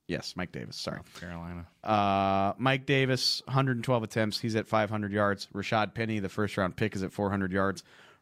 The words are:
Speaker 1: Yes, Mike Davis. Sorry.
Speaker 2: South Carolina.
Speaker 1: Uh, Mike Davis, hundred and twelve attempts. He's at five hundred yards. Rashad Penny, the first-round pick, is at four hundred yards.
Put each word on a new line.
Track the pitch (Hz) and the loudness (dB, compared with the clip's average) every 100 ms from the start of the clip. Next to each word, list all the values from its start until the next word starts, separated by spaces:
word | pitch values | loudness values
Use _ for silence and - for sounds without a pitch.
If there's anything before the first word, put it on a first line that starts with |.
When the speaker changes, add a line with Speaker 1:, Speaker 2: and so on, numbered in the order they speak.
| - | -6
Speaker 1:
Yes, | 85 - - | -6 -6 -8
Mike | 90 | -8
Davis. | 67 57 - | -8 -10 -8
Sorry. | - - | -8 -8
Speaker 2:
South | - - | -12 -14
Carolina. | 87 85 85 87 87 _ | -12 -10 -10 -12 -14 _
Speaker 1:
Uh, | - 107 101 98 98 98 98 - | 0 2 4 4 4 2 0 0
Mike | 127 135 135 | 0 0 2
Davis, | 139 131 127 - - - | 2 2 2 0 -2 0
hundred | 135 135 120 | 2 2 0
and | |
twelve | 113 123 | 2 0
attempts. | 110 117 107 - | 2 0 0 0
He's | 117 110 | 0 -2
at | - | 2
five | 110 104 | 2 2
hundred | 107 101 | 0 0
yards. | 104 101 98 - | 2 2 2 -4
Rashad | 101 95 110 104 - | -6 0 0 0 -2
Penny, | 110 107 | -2 -2
the | 95 | -2
first-round | - 101 - 92 - | -2 0 0 -2 0
pick, | 110 98 | -2 0
is | |
at | 95 | -4
four | - 101 | 0 0
hundred | 101 95 | 2 0
yards. | 95 98 92 - - - _ | 2 0 -2 -12 -20 -20 _